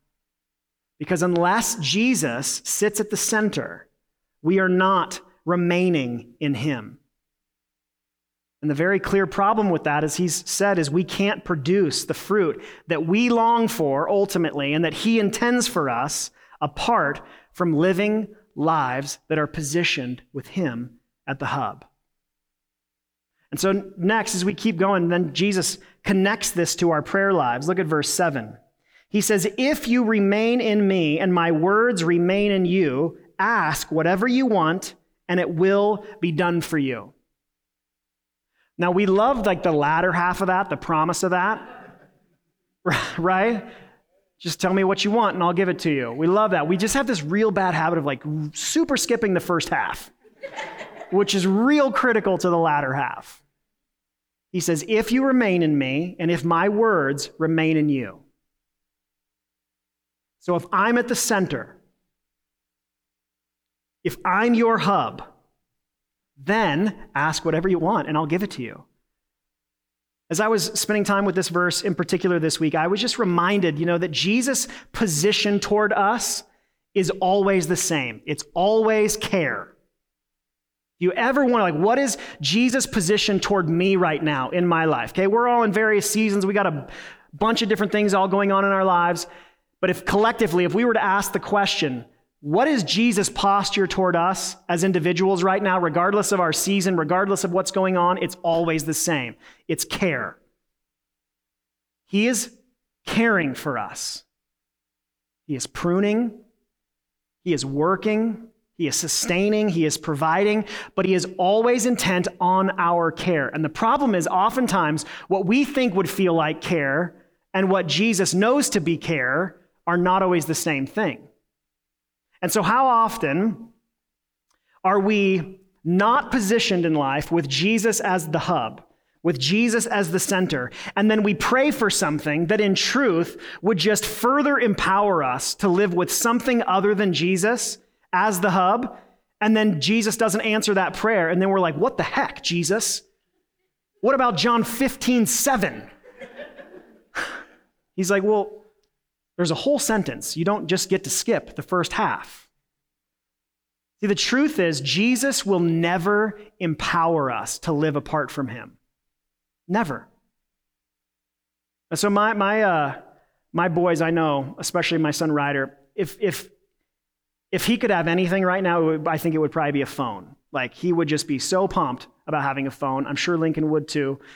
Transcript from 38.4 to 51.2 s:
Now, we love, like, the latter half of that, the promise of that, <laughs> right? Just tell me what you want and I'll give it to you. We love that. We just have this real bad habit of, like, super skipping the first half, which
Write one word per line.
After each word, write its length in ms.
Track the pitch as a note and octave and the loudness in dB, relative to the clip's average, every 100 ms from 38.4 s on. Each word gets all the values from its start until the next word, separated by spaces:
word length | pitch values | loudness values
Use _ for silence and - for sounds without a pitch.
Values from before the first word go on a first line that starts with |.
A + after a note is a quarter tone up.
| _ _ _ - | _ _ _ -2
Now, 140 | F3 | 0
we 160 | F3+ G3+ | 2 4
love, 400 | F#3+ A#3+ B3+ G3+ | 4 2 2 0
like, 160 | F3+ | 0
the 100 | F3 | 0
latter 400 | D3+ C#3+ D#3+ F3+ | 2 2 2 2
half 300 | F3 F3+ F3+ | 0 0 0
of 60 | F#3+ | 0
that, 200 | F#3 G3 | 0 -2
the 80 | D3 | -6
promise 460 | - D#3 D#3+ E3+ | -2 0 0 0
of 80 | F#3+ | 0
that, 320 | F3+ G3 A#3+ - - - - _ _ _ _ _ _ _ _ | 0 0 -4 -8 -20 -20 -20 _ _ _ _ _ _ _ _
<laughs> 320 | - - - - | -4 -4 -4 -2
right? 480 | F3 F#3 A3+ G#3+ - - - _ _ _ _ _ | 0 2 2 0 -6 -18 -20 _ _ _ _ _
Just 220 | E3+ - | -8 -2
tell 140 | F#3 | 0
me 100 | F#3+ | 2
what 180 | F#3+ F#3+ | 2 2
you 80 | G#3 | 2
want 240 | A#3 G#3 | 2 2
and 80 | F3+ | 2
I'll 120 | F3 | 0
give 160 | F3+ F#3 | 2 0
it 80 | D#3+ | 0
to 120 | E3 | -2
you. 220 | C#3 A#2+ | -2 -2
We 140 | B2 E3 | 0 2
love 240 | G3+ G#3+ | 4 2
that. 180 | F3 D3+ | 2 0
We 80 | F3+ | 0
just 160 | G#3+ | 0
have 140 | C4+ B3 | 0 -2
this 160 | G3 | -4
real 280 | D3 G3+ A3 | -2 0 2
bad 220 | G3 F#3 | 2 0
habit 260 | E3 D#3+ E3 | 0 0 0
of, 60 | |
like, 180 | C#3+ C3 D3+ D3+ D3+ | -2 -4 -4 -6 -6
super 460 | - - D#4 D#4 C4 | -6 -2 0 0 0
skipping 340 | - A#3 G#3+ | 0 0 0
the 80 | F3+ | 0
first 300 | - E3+ - | 0 -2 -2
half, 420 | C#3 F2 - - _ _ _ - - - - - - - | -4 -4 -8 -14 _ _ _ -14 -12 -12 -14 -18 -18 -2
which 240 | F#3 | 0